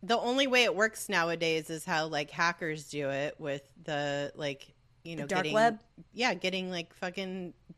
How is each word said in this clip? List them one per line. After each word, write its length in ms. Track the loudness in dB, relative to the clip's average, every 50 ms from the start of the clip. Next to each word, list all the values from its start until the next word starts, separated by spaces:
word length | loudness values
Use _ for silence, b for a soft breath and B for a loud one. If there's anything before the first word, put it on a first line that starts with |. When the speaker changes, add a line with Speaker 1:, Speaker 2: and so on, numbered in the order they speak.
Speaker 1:
the 160 | 0 0 2 2
only 300 | 2 2 2 2 4 4
way 160 | 6 6 6
it 100 | 4 4
works 340 | 4 2 2 2 -4 -4 0
nowadays 640 | 2 2 2 2 2 2 2 2 2 0 0 -4
is 140 | -6 -6 -2
how, 220 | 0 0 0 2 0
like, 220 | 0 -2 -2 -2
hackers 600 | 0 2 2 2 2 0 -4 -4 -4 -6 -8 -8
do 180 | -6 -4 -2 -2
it 280 | 0 0 -2 -2 -4 -6
with 240 | -6 -4 -4 -4 -8 _ _ -12 -6
the, 480 | -4 -2 -2 -2 -2 -2 -2 -4 -6 -6
like, 320 | -4 -4 -4 -4 -6 -12 -20 _ _ _ _ _ _ -12
you 120 | -10 -8
Speaker 2:
The 60 | -8
Speaker 1:
know, 40 | -4 -2
Speaker 2:
dark 160 | -2 0 0
Speaker 1:
getting, 100 | 2 4
Speaker 2:
web? 240 | 4 4 4 2 0 -8 _ _ -20 -20 _
Speaker 1:
yeah, 220 | -4 0 0 0 0
getting, 360 | 0 -2 -2 -2 -2 -2 -4
like, 220 | -4 -6 -6 -8 -8
fucking 600 | -6 -6 -6 -4 -4 -6 -4 -6 -6 -8 -8 -10 _ _ -20 -10